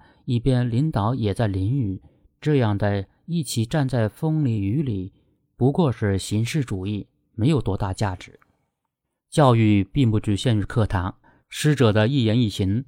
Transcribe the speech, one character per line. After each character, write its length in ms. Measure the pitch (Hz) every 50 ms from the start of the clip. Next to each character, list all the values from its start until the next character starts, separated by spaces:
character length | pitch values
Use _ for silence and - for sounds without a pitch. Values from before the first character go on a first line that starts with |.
| - _ _ _ _
一 160 | - 123 117
边 300 | 120 135 127 123 123 120
领 200 | 117 123 151 160
导 240 | - 104 101 113 135
也 200 | 113 113 101 95
在 120 | - 117
淋 320 | 104 95 95 95 107 139 143
雨， 220 | 113 95 92 - - - _ _ _ _ _ _
这 160 | - 151 147
样 220 | 135 117 104 104 98
的 280 | 107 101 101 98 95 - _ _ _
一 160 | - 170 170
起 240 | 143 - - 113 113
站 200 | 117 170 151 135
在 220 | 127 135 117 110 104
风 340 | - - 160 160 156 156
里 160 | 143 120 113 104
雨 240 | 98 98 117 160
里， 300 | 147 123 104 95 92 107 - _ _ _ _ _ _ _ _
不 160 | - 120 143
过 220 | 139 190 170 131
是 260 | - - 113 101 98 92
形 240 | - - 104 107
式 220 | 117 - - 156 123
主 220 | - 107 92 92
义， 200 | 104 110 - - _ _ _ _ _ _
没 140 | 107 107 156
有 120 | 165 117
多 160 | - - 95
大 160 | - 107 92
价 240 | 92 - 113 98 90
值。 240 | - - - - - _ _ _ _ _ _ _ _ _ _ _ _ _ _ _ _ _ _
教 260 | - 160 143 127 117
育 300 | 117 110 107 104 98 95
并 260 | - - 147 127 113
不 80 | 107 104
局 160 | - 110 101
限 220 | - - 131 110
于 60 | 104
课 240 | 90 - - 117 101
堂， 280 | - 101 90 90 95 - _ _ _ _ _ _ -
师 260 | - - - 151 143
者 180 | - 123 107
的 160 | 98 107 107 120
一 160 | 143 135 113
言 160 | 107 107 127
一 80 | 117 101
行 360 | - - 98 95 101 123 139